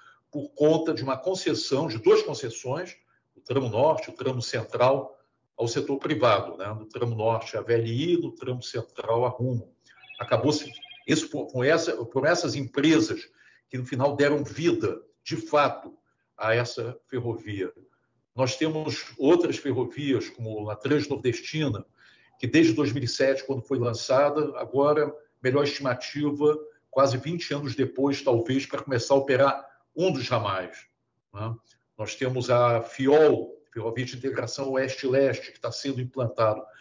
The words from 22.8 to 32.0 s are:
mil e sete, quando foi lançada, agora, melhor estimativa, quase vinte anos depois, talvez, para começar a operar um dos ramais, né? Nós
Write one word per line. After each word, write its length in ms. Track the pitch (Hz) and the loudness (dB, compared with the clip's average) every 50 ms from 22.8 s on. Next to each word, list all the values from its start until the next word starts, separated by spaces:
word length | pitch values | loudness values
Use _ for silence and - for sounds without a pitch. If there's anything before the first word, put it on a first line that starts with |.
| 147 147 - | 0 0 0
mil 100 | 143 120 | -2 -4
e 40 | 117 | -4
sete, 360 | - - 139 135 135 - - | -2 0 2 2 2 0 -2
quando 200 | - 135 120 - | -4 -6 -6 -4
foi 160 | - 139 120 | -4 -2 -2
lançada, 760 | 117 117 113 104 - - 131 131 147 143 143 156 147 143 131 123 | 0 -2 -2 -4 -2 0 2 4 4 4 2 0 -2 -2 -4 -6
agora, 520 | 120 107 120 139 143 147 151 156 135 98 - - - _ _ _ | -8 -4 0 2 4 4 4 4 2 0 -2 -8 -16 _ _ _
melhor 220 | - 127 127 143 143 | -2 0 2 2 2
estimativa, 920 | 143 - - 139 131 120 - - - - 143 147 147 143 143 147 151 151 156 151 - - _ _ _ | 0 -2 -4 -4 -4 -4 -4 -6 -8 -6 -2 -2 -2 0 2 4 4 4 2 -2 -10 -18 _ _ _
quase 300 | - 131 139 131 120 120 | 2 2 4 4 2 0
vinte 340 | 123 156 175 165 - - | -2 -4 -6 -6 -4 -6
anos 220 | 143 143 147 135 - | -6 -4 -4 -4 -2
depois, 480 | - 127 120 - - 139 143 135 - | -2 -2 -2 0 0 0 0 0 0
talvez, 460 | - 135 120 113 117 - 131 135 - - | 2 2 2 2 2 0 0 -2 -2 -4
para 160 | - 135 - | -6 -8 -6
começar 320 | 139 131 117 - - 139 | -4 -4 -2 2 2 4
a 20 | 139 | 4
operar 500 | 135 139 131 127 139 139 - - - - _ _ _ _ _ | 4 4 4 4 4 4 2 0 -6 -14 _ _ _ _ _
um 160 | 156 180 190 | 0 0 0
dos 180 | 151 131 120 - | 0 0 -2 -2
ramais, 560 | - - 110 98 95 95 90 87 - - - _ _ _ _ _ _ _ _ _ - | -2 -2 0 -2 -4 -4 -6 -8 -12 -18 -20 _ _ _ _ _ _ _ _ _ -12
né? 220 | 101 110 113 117 117 _ _ _ _ _ _ _ | -8 -8 -6 -8 -8 _ _ _ _ _ _ _
Nós 160 | - | -10